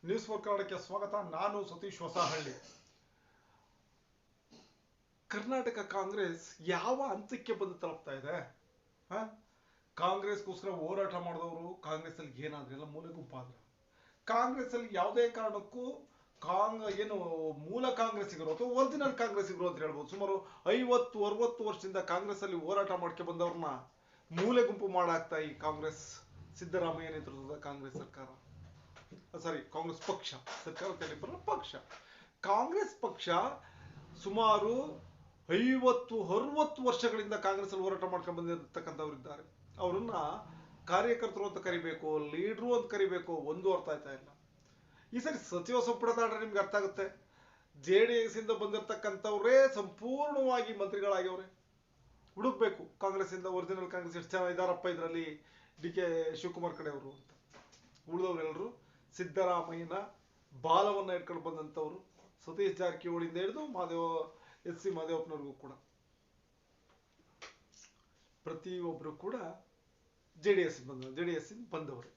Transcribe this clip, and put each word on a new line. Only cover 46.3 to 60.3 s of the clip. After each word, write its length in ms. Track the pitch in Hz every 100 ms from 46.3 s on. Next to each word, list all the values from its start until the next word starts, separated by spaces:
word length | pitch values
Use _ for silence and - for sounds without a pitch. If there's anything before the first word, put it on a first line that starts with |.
| 220
ನಿಮ್ಗೆ 200 | 220 202
ಅರ್ಥ 160 | 196 208
ಆಗುತ್ತೆ. 540 | 196 196 190 - - - - - _ 143
ಜೆ 240 | 139 190 233
ಡಿ 80 |
ಎಸ್ 240 | 240 226 220
ಇಂದ 120 | 214
ಬಂದಿರತಕ್ಕಂಥವ್ರೇ 1300 | 214 202 208 - 214 208 190 214 208 214 262 269 208
ಸಂಪೂರ್ಣವಾಗಿ 1000 | 196 - 226 269 294 285 262 247 220 208
ಮಂತ್ರಿಗಳಾಗ್ಯವ್ರೆ. 760 | 196 202 202 190 180 185 190 - _ _ _ _ - - - -
ಹುಡುಕ್ಬೇಕು 640 | 233 - 220 - - -
ಕಾಂಗ್ರೆಸ್ 340 | 196 196 190
ಇಂದ 120 | 180 185
ಒರಿಜಿನಲ್ 460 | 185 170 190 180
ಕಾಂಗ್ರೆಸ್ 260 | 180 170 170
ಎಷ್ಟು 140 | 170
ಜನ 100 | 190
ಇದಾರಪ್ಪ 440 | 180 175 180 180 185
ಇದ್ರಲ್ಲಿ, 640 | 170 165 165 165 151 - - - -
ಡಿ 100 | 165
ಕೆ 440 | 175 175 165 160 160
ಶಿವಕುಮಾರ್ 400 | 180 170 170 -
ಕಡೆಯವರು 360 | 156 143 135
ಅಂತ. 180 | 139 - - _ - - - - - -
ಉಳಿದವರೆಲ್ಲರೂ 680 | 175 185 170 156 160 220 - - _ _ -
ಸಿದ್ದರಾಮಯ್ಯನ 760 | 170 190 180 175 165 165 165 185 208 - _